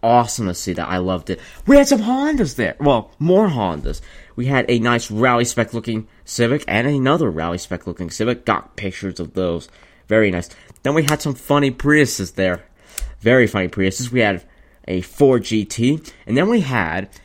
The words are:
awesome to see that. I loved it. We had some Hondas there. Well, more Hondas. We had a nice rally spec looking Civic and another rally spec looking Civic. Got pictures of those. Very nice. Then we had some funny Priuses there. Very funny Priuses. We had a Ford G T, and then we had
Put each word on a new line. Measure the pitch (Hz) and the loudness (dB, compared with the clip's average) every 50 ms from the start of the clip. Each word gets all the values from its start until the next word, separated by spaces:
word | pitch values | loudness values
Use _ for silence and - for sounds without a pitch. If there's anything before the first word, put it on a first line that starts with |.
| - | 2
awesome | 113 120 120 120 110 - - 110 | 4 4 4 4 2 -2 -4 -4
to | 95 87 | -4 -4
see | - - 98 87 | -4 -6 -6 -6
that. | 87 82 - | -6 -4 -4
I | 92 | -4
loved | 92 90 92 92 87 - - | -2 -2 -2 -4 -4 -4 -6
it. | 92 - - - - - - | -8 -8 -10 -16 -18 -4 4
We | - 277 | 6 8
had | 285 277 | 8 8
some | 277 277 214 | 6 2 0
Hondas | 214 226 254 269 277 302 311 262 208 135 - | 0 0 -2 0 0 0 0 0 -2 -2 -2
there. | - 113 82 - - | -2 -4 -4 -2 0
Well, | 139 143 131 113 104 - _ | 2 2 2 2 0 -6 _
more | - 151 165 185 196 220 | -2 0 2 4 4 4
Hondas. | 196 147 120 104 90 80 73 - - - - - - - - - - - | 2 0 0 -2 -2 -4 -4 -6 -6 -6 -8 -12 -18 -20 -20 -20 -14 -8
We | - 123 | -6 -2
had | 131 139 131 - - | 0 0 0 2 2
a | 120 117 | 0 0
nice | 110 120 120 120 - - | 2 0 0 0 -2 -4
rally | 104 107 120 127 123 120 120 | -2 0 2 2 2 2 0
spec | 117 - 123 113 - - | -2 -2 -2 -2 -2 -4
looking | 117 107 120 113 110 110 - _ _ _ | -8 -6 -6 -6 -6 -8 -10 _ _ _
Civic | - - - 120 117 135 147 - | -8 -2 0 0 0 0 -2 -2
and | - - 110 120 | -2 -2 0 0
another | 143 147 139 127 135 151 175 160 107 | 0 0 0 2 2 2 2 0 -2
rally | 80 78 80 85 87 | -2 -4 -4 -4 -6
spec | 90 - - 95 90 - | -6 -8 -8 -10 -10 -8
looking | 92 85 - 90 82 | -10 -10 -8 -10 -8
Civic. | - - 107 120 120 - - | -6 -4 -2 -2 -2 -2 -2
Got | - 104 - - - _ | -2 -2 -2 -4 -10 _
pictures | - 101 95 90 - - 95 87 - | -10 -8 -8 -8 -8 -8 -8 -8 -8
of | 85 73 - | -10 -8 -4
those. | 92 92 87 85 82 - - _ _ _ _ _ _ _ | -4 -2 -2 -4 -6 -8 -12 _ _ _ _ _ _ _
Very | - 107 110 110 101 | 0 2 2 4 2
nice. | 90 85 87 - - - - - - _ - | 0 -2 -6 -8 -12 -20 -20 -20 -14 _ -4
Then | 135 147 | -2 0
we | 160 151 | 0 2
had | 143 156 147 | 0 0 0
some | - 151 135 | -2 -4 -6
funny | - - - 143 143 143 135 | -4 -2 0 2 2 2 0
Priuses | 131 - - 143 151 151 143 120 - - 95 87 - | -2 -2 0 2 4 4 4 2 -2 -6 -8 -6 -4
there. | - 95 92 90 87 - _ _ _ _ - - - - - - - | -2 -2 -2 -2 -4 -8 _ _ _ _ -16 -12 -10 -10 -10 -8 -2
Very | - 113 123 131 120 | 2 4 6 6 4
funny | 107 - 101 92 | 4 2 -2 -2
Priuses. | 87 - 101 95 95 92 - 123 120 | -2 -2 0 0 0 0 -4 -6 -4
We | 120 127 | 0 0
had | 113 104 95 85 - - _ _ _ _ _ _ - | 0 0 0 -4 -8 -16 _ _ _ _ _ _ -10
a | - 90 90 | -6 -6 -6
Ford | 90 - - - 147 135 131 120 - | -6 -6 0 4 4 4 4 2 0
G | - 113 110 104 | -2 -4 -4 -4
T, | - - - 117 131 151 156 - - - - - | -4 -4 -4 -2 -2 -2 -4 -10 -16 -20 -16 -8
and | - 113 | -4 -2
then | 135 175 208 | 0 0 2
we | 240 226 | 2 0
had | 165 135 127 113 90 80 80 92 98 - - - | 0 0 0 -2 0 0 -2 -4 -6 -8 -14 -20